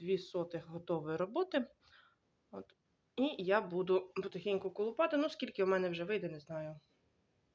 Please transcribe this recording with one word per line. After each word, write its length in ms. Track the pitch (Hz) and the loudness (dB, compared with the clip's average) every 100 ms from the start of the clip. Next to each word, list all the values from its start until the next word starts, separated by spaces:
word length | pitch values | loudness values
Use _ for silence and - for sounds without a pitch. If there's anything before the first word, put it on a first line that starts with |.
дві 180 | 175 185 | 0 0
сотих 480 | - 180 170 165 160 | 0 -4 -4 -6 -8
готової 500 | 170 - 165 151 160 | -10 -2 -2 0 0
роботи. 500 | 185 262 370 294 240 _ _ - _ _ _ _ _ | 0 0 0 0 -2 _ _ -20 _ _ _ _ _
От. 240 | 196 190 _ _ _ _ - | -14 -14 _ _ _ _ 0
І 180 | 277 285 | 0 0
я 220 | 180 202 | 2 2
буду 520 | 185 175 180 185 185 - | 2 0 4 2 2 -4
потихеньку 480 | 196 185 202 196 196 | -6 -6 -2 0 -2
колупати. 460 | 185 214 226 320 302 | -2 -2 2 2 4
Ну, 120 | 302 | 2
скільки 360 | - 247 - | -2 -4 0
в 40 | 190 | 4
мене 200 | 190 185 | 4 2
вже 160 | 170 | -2
вийде, 240 | 175 208 170 | -2 -2 -4
не 120 | 156 | -8
знаю. 400 | - 160 156 151 - _ _ _ _ _ _ | -8 -8 -8 -10 -18 _ _ _ _ _ _